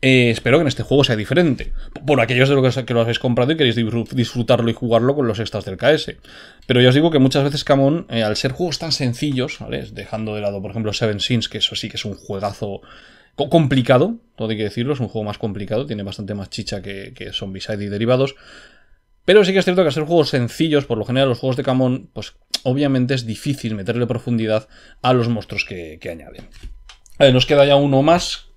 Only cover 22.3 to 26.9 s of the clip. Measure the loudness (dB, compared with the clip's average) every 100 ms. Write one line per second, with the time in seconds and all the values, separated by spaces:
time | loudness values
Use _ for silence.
22.3 | _ _ -8 -2 0 2 0 0 -2 -4
23.3 | -8 -4 -4 -4 -6 -4 -2 -2 -4 -2
24.3 | -2 0 -2 -4 -20 -20 -4 0 2 2
25.3 | -2 -6 -8 -8 -8 -12 -14 -14 -14 -16
26.3 | -20 -20 -18 -18 -18 -20